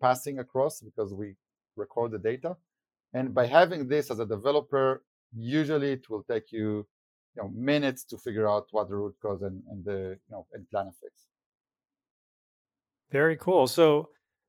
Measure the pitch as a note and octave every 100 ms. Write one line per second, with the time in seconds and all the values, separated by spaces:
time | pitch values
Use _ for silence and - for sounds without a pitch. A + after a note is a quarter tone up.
0 | B2+ B2+ D3 C3+ B2 C3 C#3 - A2+ -
1 | G2+ G2 G#2 F#2+ _ _ _ - G2+ -
2 | A#2 A2 G#2+ B2+ E3 F3+ _ _ _ _
3 | _ B2+ B2+ A2+ A#2+ D3+ F3 E3+ B2+ D3
4 | C#3 A2 G#2+ G#2 B2+ D3 C#3+ C#3 C3+ C3
5 | - _ _ A2+ A#2 D3+ D3 D3+ C#3 C3
6 | - G#2+ - A2+ - A2+ G#2+ G#2 G#2 _
7 | _ _ _ B2 G2 A2 C3 D3 C#3 C3
8 | - A2+ B2 G#2+ G#2+ G#2 - G#2+ G2 G2+
9 | G2+ - G#2+ F#2+ G2 F#2+ - G#2 F2+ G2
10 | F#2+ F#2+ _ G2+ - - F2+ G#2 F#2+ -
11 | - - _ _ _ _ _ _ _ _
12 | _ _ _ _ _ _ _ _ _ _
13 | _ C3+ D#3+ D#3 - F3+ C3 - D#3+ D3
14 | D#3+ _ _ _